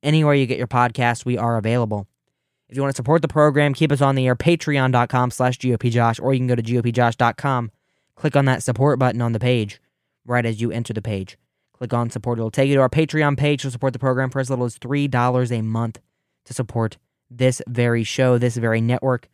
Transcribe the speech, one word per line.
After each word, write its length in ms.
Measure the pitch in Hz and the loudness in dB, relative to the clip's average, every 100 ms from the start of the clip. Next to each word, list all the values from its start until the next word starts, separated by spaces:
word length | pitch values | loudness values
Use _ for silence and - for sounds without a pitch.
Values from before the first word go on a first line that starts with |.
Anywhere 320 | 143 156 151 | 2 2 4
you 120 | 143 127 | 2 2
get 120 | 127 | -2
your 80 | 123 | -2
podcasts, 580 | 123 123 117 120 117 | 0 0 2 0 0
we 140 | - 123 | -2 -2
are 180 | 117 113 | 0 0
available. 520 | 107 120 113 104 98 _ _ _ _ _ _ | 0 0 0 -4 -8 _ _ _ _ _ _
If 20 | 127 | -4
you 60 | |
wanna 100 | 139 | -4
support 300 | 139 127 165 | -4 0 0
the 60 | 156 | 2
program, 440 | - 151 143 147 | 4 4 4 0
keep 200 | 135 156 | 2 0
us 80 | 135 | 2
on 160 | 139 135 | 2 2
the 100 | 127 | 2
air, 80 | |
patreon 560 | 123 165 170 - 143 131 | 2 2 0 0 0 2
dot 180 | 123 120 | 2 2
com 220 | 127 123 | 0 0
slash 280 | - 127 127 | 0 -2 0
G 140 | 127 | -2
O 40 | 117 | 0
P 140 | 127 | 0
Josh, 280 | 117 117 113 | 2 2 2
or 140 | 131 | 0
you 80 | 135 | 0
can 80 | 127 | 0
go 80 | 120 | -2
to 60 | |
G 140 | 113 120 | 0 0
O 60 | |
P 80 | 117 | 0
josh 240 | 117 120 | 2 0
dot 220 | 113 120 - | 2 0 0
com, 340 | 143 131 113 _ _ _ _ _ | -2 -2 -4 _ _ _ _ _
click 180 | 156 | 0
on 120 | 139 135 | 2 2
that 180 | 131 | 0
support 340 | - 120 139 131 | -2 0 2 2
button 240 | 127 117 | 0 0
on 80 | 117 | -2
the 80 | 113 | 0
page 420 | 127 123 104 - _ _ _ _ - | 0 0 -2 -8 _ _ _ _ -4
right 180 | 123 | -2
as 160 | 113 107 | -2 -2
you 120 | 117 | -4
enter 200 | 113 120 | -4 -6
the 80 | 107 | -6
page. 380 | 104 101 92 - _ _ _ | -6 -6 -8 -14 _ _ _
Click 220 | _ 113 | _ -4
on 160 | 120 117 | -2 -2
support. 260 | - - 117 | -4 -6 -4
It'll 140 | 113 | -4
take 180 | - 139 | 0 2
you 60 | |
to 60 | 139 | 4
our 80 | 131 | 4
Patreon 500 | 156 160 156 147 135 | 2 0 2 0 2
page 240 | 147 143 | 0 0
to 80 | 139 | -4
support 220 | 120 135 | -4 -4
the 80 | 123 | -2
program 280 | 131 127 131 | -2 0 -2
for 120 | 135 | -2
as 100 | 127 | -4
little 140 | 131 | -2
as 120 | 123 - | -4 -6
three 300 | 120 143 143 | -6 -2 0
dollars 460 | 127 123 127 123 | 2 2 2 0
a 100 | 117 | -2
month 380 | 110 113 113 - _ _ _ _ _ | -2 -2 -4 -6 _ _ _ _ _
to 60 | |
support 460 | - 110 117 110 - _ _ _ | -8 -6 -2 -4 -6 _ _ _
this 320 | 123 127 127 - | 0 0 0 -6
very 340 | 120 120 117 | 0 0 2
show, 360 | 110 - 127 120 | -2 0 2 4
this 180 | 123 117 | 2 0
very 240 | 117 113 | 0 0
network. 480 | 113 123 135 123 _ | 0 0 0 -4 _